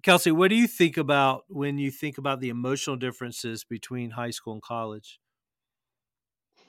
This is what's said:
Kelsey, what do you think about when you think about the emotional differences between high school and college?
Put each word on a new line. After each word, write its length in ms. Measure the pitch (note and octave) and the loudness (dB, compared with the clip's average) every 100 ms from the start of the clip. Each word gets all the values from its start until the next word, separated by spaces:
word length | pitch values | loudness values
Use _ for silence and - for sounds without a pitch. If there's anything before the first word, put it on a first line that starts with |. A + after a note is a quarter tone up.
Kelsey, 300 | G3 F3+ E3+ | 4 6 6
what 160 | D#3+ F#3+ | 4 4
do 80 | A3+ | 4
you 100 | A#3 | 2
think 300 | - E3+ D#3+ | 4 2 2
about 480 | C#3+ C#3+ C3+ C3 - | 2 4 4 2 -6
when 300 | D3+ C#3+ C#3+ | -6 -4 -2
you 120 | C#3 | -2
think 280 | C3+ D3+ C3+ | -4 -8 -4
about 220 | C#3 C3 | -4 -2
the 80 | B2+ | -4
emotional 480 | A#2+ B2+ C#3 - C3 | -4 -2 -2 -4 -4
differences 680 | B2+ - B2 - A#2 A2+ | -4 -6 -10 -8 -8 -10
between 460 | - A#2 - B2 A#2 | -10 -12 -8 -8 -8
high 200 | A#2 A#2+ | -6 -8
school 240 | - A2+ | -8 -10
and 80 | A2 | -12
college? 580 | - A#2 A2+ G#2+ - - _ _ _ _ _ _ _ _ _ _ _ _ _ _ | -8 -8 -8 -10 -16 -20 _ _ _ _ _ _ _ _ _ _ _ _ _ _